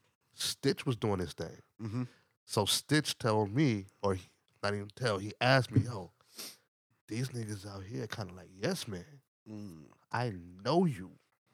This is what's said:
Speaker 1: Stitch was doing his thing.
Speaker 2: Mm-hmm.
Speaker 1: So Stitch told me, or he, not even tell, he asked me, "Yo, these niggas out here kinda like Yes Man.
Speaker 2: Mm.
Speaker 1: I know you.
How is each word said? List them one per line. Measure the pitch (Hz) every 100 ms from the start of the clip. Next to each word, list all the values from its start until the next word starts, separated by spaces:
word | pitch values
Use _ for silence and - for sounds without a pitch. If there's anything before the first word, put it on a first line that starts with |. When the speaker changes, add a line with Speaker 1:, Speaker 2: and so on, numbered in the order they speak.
| _ _ _ -
Speaker 1:
Stitch | - - 135 - 143
was | 113
doing | 110 92
his | 82
thing. | - 80 - - -
Speaker 2:
Mm-hmm. | 110 123 123 - _ _ -
Speaker 1:
So | 113 101
Stitch | - - 151 - -
told | 117 107 101
me, | 120 147 104 95 _
or | 101 95
he, | - _ _ _
not | 101
even | 104 104 -
tell, | 120 98
he | 104 -
asked | 123 135 113
me, | -
"Yo, | 120 104 85 _ _ - - - _ _ _ _ -
these | 110 131
niggas | 120 107 104 101
out | 98
here | 95 131 113
kinda | - 92
like | 92 87 92
Yes | 127 190 -
Man. | 90 113 143 _ _ 107
Speaker 2:
Mm. | 107 101 80 65 - _
Speaker 1:
I | 113 123 92 85 92
know | 113 170 180
you. | 98 92 - _ _ _